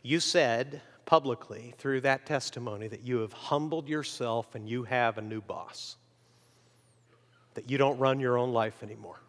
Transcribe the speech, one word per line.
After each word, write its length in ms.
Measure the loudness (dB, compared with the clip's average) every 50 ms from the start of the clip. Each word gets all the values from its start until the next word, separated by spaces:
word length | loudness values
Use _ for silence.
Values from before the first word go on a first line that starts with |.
You 180 | 0 0 0 2
said 600 | 2 4 4 4 4 4 2 0 -2 -4 -8 -14 -16 -20 -20 -20 _
publicly 720 | 6 6 6 6 2 -4 -4 -6 -14 -14 -14 -14 -16 -18 -6
through 240 | -2 0 0 2
that 220 | 4 2 2 2 0
testimony 640 | -2 -2 -2 -2 -4 -8 -6 -6 -6 -6 -6 -8 -8
that 140 | -10 -10
you 160 | -4 0 0 0
have 140 | 0 -2
humbled 560 | -6 -12 -4 0 0 0 0 0 -2 -4 -2 -2
yourself 680 | -4 -4 -4 -6 -6 -4 -2 0 0 -2 -2 -6 -10
and 140 | -12 -8 -6
you 160 | -4 -6 -4
have 340 | 0 2 2 2 2 2 -2
a 40 |
new 180 | -8 -6 -8 -8
boss, 540 | -8 -8 -10 -10 -10 -12 -14 -14 -14 -14 -16 _ _ _ _ _ _ _ _ _ _ _ _ _ _ _ _ _ _ _ _ _ _ _ _ _ _ _ _ _ _ _ _
that 140 | -10 -4 -2
you 80 | 2
don't 220 | 4 4 4 4 4
run 220 | 2 2 2 4
your 180 | 2 4 4 4
own 140 | 2 4
life 300 | 2 2 2 2 -2 -8 -14
anymore 360 | -14 -14 -14 -14 -16 -18 -18 -20